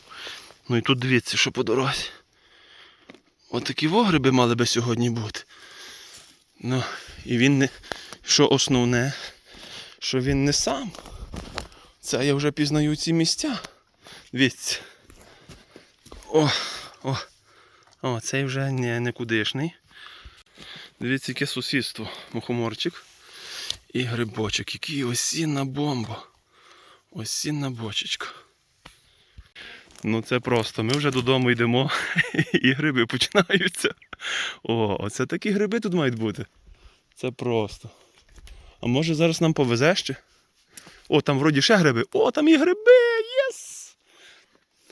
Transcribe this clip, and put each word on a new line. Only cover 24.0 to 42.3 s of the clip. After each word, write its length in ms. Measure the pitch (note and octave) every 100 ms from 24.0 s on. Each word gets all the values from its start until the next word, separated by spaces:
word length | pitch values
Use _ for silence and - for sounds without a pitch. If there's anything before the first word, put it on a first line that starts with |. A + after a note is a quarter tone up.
грибочок. 720 | B2 A#2 A2+ G#2 G#2+ - -
Який 300 | A2+ - D3
осінна 600 | B2 A#2+ - D3+ D#3+ C#3
бомба. 600 | C3+ C3+ D3 B2+ G#2+ G#2+ - _ _ _ - - - - _
Осінна 600 | - G#2+ - D3+ D3+ C#3
бочечка. 560 | A#2+ A2+ - - - - - - _ _ _ - - _ _ _ - - - - - - -
Ну 200 | G#2+ A2+
це 180 | A2 B2+
просто. 440 | A#2+ A#2+ A2 -
Ми 80 | A2+
вже 180 | C#3+ D3
додому 400 | C3 A#2+ C3 B2+
йдемо 400 | A#2 A#2+ B2 C3+ - - F3
<laughs> 300 | - - -
і 200 | F3+ B2+
гриби 340 | C3 D3+ B2+ A#2
починаються. 880 | B2 - G#3 F3+ G3 F3+ - - - _ - - - - -
О, 340 | - A#2 G#2+ F#2+
оце 260 | G2+ - B2+
такі 240 | F3+ G#3
гриби 300 | G3+ G#3 A3+
тут 140 | A3
мають 200 | F3 C3+
бути. 320 | A#2 A2 G2+ - _ - - - _ _
Це 160 | - C3
просто. 600 | A#2+ B2 A2+ G#2 - A2+ - _ _ _ - - - - _
А 60 | A#2+
може 280 | B2+ D#3+
зараз 260 | D3+ E3 E3
нам 120 | E3
повезе 420 | D#3 B2+ A#2 D3
ще? 220 | F#3+ - C3+ _ _ _ _ _ - - - -
О, 120 | D3+
там 180 | C#3 C#3
вроді 240 | D#3 C#3+
ще 140 | C3+ G#3+
гриби. 280 | D#3 A#2 A#2+
О, 180 | - B3+